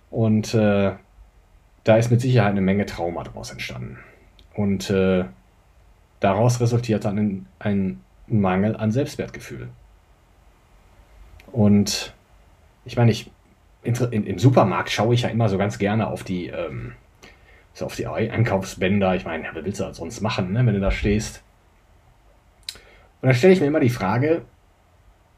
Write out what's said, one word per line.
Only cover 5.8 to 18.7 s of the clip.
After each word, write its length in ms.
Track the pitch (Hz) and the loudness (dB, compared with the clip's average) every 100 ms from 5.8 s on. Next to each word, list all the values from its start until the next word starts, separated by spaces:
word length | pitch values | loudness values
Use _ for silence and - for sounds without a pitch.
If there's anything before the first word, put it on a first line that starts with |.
| _ _ _ _ | _ _ _ _
daraus 400 | 101 95 120 120 | 0 2 2 2
resultiert 440 | 117 117 120 104 107 | 0 0 0 -2 -2
dann 140 | 101 | -2
ein, 260 | 104 95 - _ | -2 -4 -10 _
ein 400 | 107 101 95 92 - _ - | -2 0 -2 -4 -14 _ -2
Mangel 500 | 113 95 92 107 - | 0 2 2 0 0
an 160 | 110 | -2
Selbstwertgefühl. 760 | 113 147 - - - - - 123 - - - _ _ _ _ _ _ _ _ _ - _ - - - - | 0 -2 -6 -10 -12 -16 -14 -14 -18 -20 -20 _ _ _ _ _ _ _ _ _ -20 _ -20 -20 -20 -8
Und 640 | 120 104 101 98 - - - _ _ _ _ _ _ - | 2 4 4 4 -2 -8 -16 _ _ _ _ _ _ -8
ich 120 | - | 2
meine, 140 | 117 | 2
ich, 180 | 101 - - _ _ _ _ | 2 -4 -20 _ _ _ _
inter-, 280 | - 120 120 | -6 -2 -2
in, 140 | 113 98 | -2 -4
im 140 | 92 | 2
Supermarkt 500 | 123 123 107 85 - | 4 6 4 0 -4
schaue 240 | - 107 | -2 2
ich 80 | 120 | 2
ja 80 | 110 | 0
immer 180 | 104 113 | 0 0
so 120 | 95 | 0
ganz 180 | 98 - | -2 -2
gerne 300 | 98 110 98 | -2 0 -2
auf 160 | 90 | -6
die, 240 | - 92 85 | -6 -6 -6
ähm, 460 | 90 82 64 60 - _ _ - - - - _ | -8 -8 -8 -12 -16 _ _ -20 -20 -20 -20 _
so 120 | - 76 | -12 -10
auf 100 | - | -8
die 120 | - | -8
Ei-, 240 | 78 113 | -4 -4
Einkaufsbänder. 840 | - 120 98 92 | 0 0 0 -4